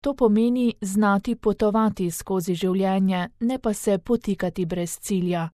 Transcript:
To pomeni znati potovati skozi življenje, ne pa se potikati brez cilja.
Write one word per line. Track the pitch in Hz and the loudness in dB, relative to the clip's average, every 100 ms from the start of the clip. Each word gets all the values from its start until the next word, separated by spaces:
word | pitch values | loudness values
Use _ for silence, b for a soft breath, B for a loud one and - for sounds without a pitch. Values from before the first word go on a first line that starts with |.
To | 277 | -4
pomeni | 277 233 208 233 247 240 - | 2 4 4 2 2 0 -2
znati | 196 196 208 202 226 | -2 2 4 2 0
potovati | 233 220 196 214 214 220 202 175 | -2 0 2 2 4 2 0 -4
skozi | 165 - 190 175 | -4 -4 -4 -2
življenje, | 170 190 185 190 190 190 185 180 _ | -2 0 0 0 2 2 0 -4 _
ne | 233 262 | -4 -2
pa | 233 | -2
se | 208 - 196 | -2 0 0
potikati | - 233 226 190 185 170 175 | 0 -2 0 -2 -4 -4 -4
brez | 180 170 - | -4 -6 -8
cilja. | - 196 175 175 165 | -4 -2 0 -2 -4